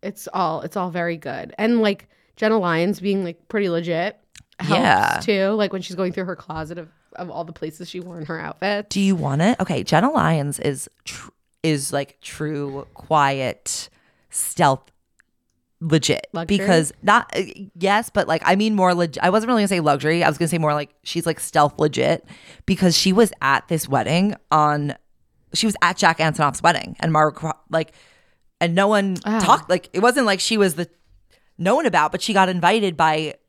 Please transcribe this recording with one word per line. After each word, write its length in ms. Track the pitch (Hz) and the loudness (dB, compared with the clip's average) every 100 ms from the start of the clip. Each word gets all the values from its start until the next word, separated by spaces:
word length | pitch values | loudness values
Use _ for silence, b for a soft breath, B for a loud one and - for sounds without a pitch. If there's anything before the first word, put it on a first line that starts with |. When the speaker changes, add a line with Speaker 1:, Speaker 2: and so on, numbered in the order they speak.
Speaker 1:
It's 240 | 190 202 - | -12 -14 -10
all, 280 | 180 175 160 | -4 -2 -4
it's 160 | 165 208 | -8 -6
all 140 | 180 | -6
very 260 | 175 170 170 | -4 -4 -6
good. 360 | 143 127 - - | -8 -10 -12 -4
And, 240 | 220 240 | 0 2
like, 260 | 214 202 - _ _ _ | 2 -2 -10 _ _ _
Jenna 220 | 214 220 | 0 2
Lyons 400 | 180 165 175 202 | 2 0 0 -2
being, 240 | 196 196 | -2 -2
like, 240 | 180 170 _ | -4 -10 _
pretty 200 | 220 196 | -4 -2
legit 500 | 170 170 165 185 - _ - _ _ | -2 -2 -4 -4 -8 _ -20 _ _
helps 200 | 156 202 | 0 2
Speaker 2:
Yeah. 360 | 254 98 101 - | 4 4 2 0
Speaker 1:
too. 260 | - 202 196 | 0 0 0
Like, 200 | 214 202 | 0 -2
when 80 | 190 | -4
she's 140 | 180 175 | -10 -6
going 160 | 190 | -4
through 120 | 185 185 | -4 -8
her 100 | 175 | -10
closet 420 | - 160 156 170 | -10 -10 -10 -12
of, 120 | 165 _ _ - | -16 _ _ -16
of 160 | 180 | -12
all 120 | - | -10
the 80 | 165 | -12
places 360 | 165 156 151 175 | -10 -12 -12 -14
she 100 | 185 | -14
wore 200 | 180 170 | -14 -14
in 60 | 151 | -10
her 140 | 165 | -10
outfits. 500 | 160 - 190 208 208 | -10 -6 -4 -4 -4
Speaker 2:
Do 100 | - | 0
you 140 | 196 185 | 2 2
want 260 | 143 139 | 0 2
it? 180 | 180 254 | 2 2
Okay, 240 | 185 151 | -2 -4
Jenna 280 | 98 156 233 | 0 2 2
Lyons 480 | 302 160 160 143 139 | 2 0 0 -2 -4
is 280 | - 135 - _ - | -4 -4 -10 _ -18
tr-, 260 | - - _ _ _ | -16 -18 _ _ _
is, 280 | 160 147 135 | -2 -2 -2
like, 280 | 143 139 _ | -6 -6 _
true, 640 | - - 151 151 143 139 - | -18 -10 -8 -6 -8 -10 -14
quiet, 960 | - - 156 139 139 131 - - - - _ _ _ _ | -20 0 2 4 2 -4 -4 -8 -10 -10 _ _ _ _
stealth 600 | - - - 156 135 _ _ _ _ _ _ _ _ _ _ | -8 -8 2 2 2 _ _ _ _ _ _ _ _ _ _
legit. 480 | 165 156 - 139 - | 0 0 2 -2 -4
Speaker 1:
Luxury? 240 | 165 165 202 | -10 -2 -2
Speaker 2:
Because 340 | 196 170 151 - | 4 2 2 -4
not, 260 | 185 220 - - | 2 2 2 -6
uh, 80 | - - 196 170 | -6 -10 -18 -4
yes, 340 | 190 208 233 | 0 0 0
but, 180 | - - | -4 0
like, 140 | 160 - | 0 2
I 100 | 190 | 2
mean 180 | 214 214 | 2 2
more 180 | 185 | 2
leg-, 240 | 175 170 139 | 2 0 0
I 80 | 180 | 2
wasn't 200 | 202 220 | 2 2
really 120 | 240 | 0
gonna 60 | 202 | 2
say 120 | 185 | 2
luxury. 440 | 151 143 147 170 | 2 2 2 2
I 40 | 160 | 2
was 80 | 147 | 2
gonna 120 | 170 | -2
say 80 | 170 | 0
more, 160 | 151 | 0
like, 200 | 147 147 _ | -2 -6 _
she's, 220 | - 170 165 | -8 -6 -4
like, 140 | 156 | -4
stealth 380 | - 160 147 - | -2 2 2 2
legit 460 | 147 143 131 165 - B B B - | 0 2 0 0 -4 B B B -4
because 320 | 185 180 165 | 2 2 4
she 160 | 190 | 2
was 180 | 190 220 - | 4 2 2
at 260 | 135 139 - | 0 0 0
this 200 | 165 131 | -4 -2
wedding 480 | 135 110 165 196 - _ | -2 0 0 0 -4 _
on, 440 | 151 151 147 143 - _ _ _ _ _ | 2 2 0 -4 -8 _ _ _ _ _
she 120 | - 220 | -4 -2
was 80 | 202 | 0
at 160 | 175 180 | 0 2
Jack 200 | 175 165 | 2 4
Antonoff's 460 | 160 151 147 143 | 0 2 -2 2
wedding 320 | 170 175 - - | 0 0 -4 -6
and 140 | 160 | 0
Margaret 220 | 156 156 147 | 2 2 0
Qua-, 140 | 160 - _ | -10 -10 _
like, 240 | 165 160 b b b b b b _ | -4 -4 b b b b b b _
and 140 | 170 | -2
no 140 | 170 196 | 2 2
one 300 | 208 196 180 | 2 0 -4
Speaker 1:
Ah. 160 | - 220 | -4 -2
Speaker 2:
talked, 300 | 196 170 - | 2 2 2
like, 200 | 180 - | -2 -2
it 60 | - | 2
wasn't 260 | 233 254 233 | 2 4 0
like 140 | 190 | 0
she 180 | - 226 | 0 2
was 180 | 196 156 | 2 0
the 140 | 175 _ _ _ _ _ _ _ | -10 _ _ _ _ _ _ _
known 260 | 175 262 294 | 0 2 4
about, 260 | 170 151 | 2 2
but 100 | 190 | 0
she 120 | - | 0
got 160 | 196 185 | 2 2
invited 480 | 185 170 226 202 160 | 2 2 2 0 0
by 380 | 160 156 156 - | 0 0 -4 -10